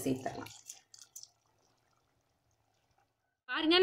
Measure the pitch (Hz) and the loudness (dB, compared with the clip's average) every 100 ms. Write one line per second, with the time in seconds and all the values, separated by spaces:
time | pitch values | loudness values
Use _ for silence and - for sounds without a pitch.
0 | 135 131 - - - - - - _ - | 0 -2 -4 -10 -12 -16 -20 -20 _ -20
1 | - - - _ _ _ _ _ _ _ | -20 -20 -20 _ _ _ _ _ _ _
2 | _ _ _ _ _ _ _ _ _ _ | _ _ _ _ _ _ _ _ _ _
3 | _ _ _ _ - 277 311 359 | _ _ _ _ -8 0 6 10